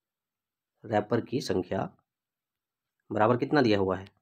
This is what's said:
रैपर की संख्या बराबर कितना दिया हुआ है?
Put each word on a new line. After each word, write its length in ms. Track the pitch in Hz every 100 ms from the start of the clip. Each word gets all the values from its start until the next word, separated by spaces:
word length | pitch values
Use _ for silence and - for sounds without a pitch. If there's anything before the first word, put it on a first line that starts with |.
| _ _ _ _ _ _ _ _
रैपर 380 | 113 107 101 117
की 180 | - 127
संख्या 460 | - 95 87 95 - - _ _ _ _ _ _ _ _ _ _ -
बराबर 280 | 107 107 120
कितना 240 | 139 151
दिया 180 | 123 101
हुआ 180 | 95 92
है? 80 | 95 _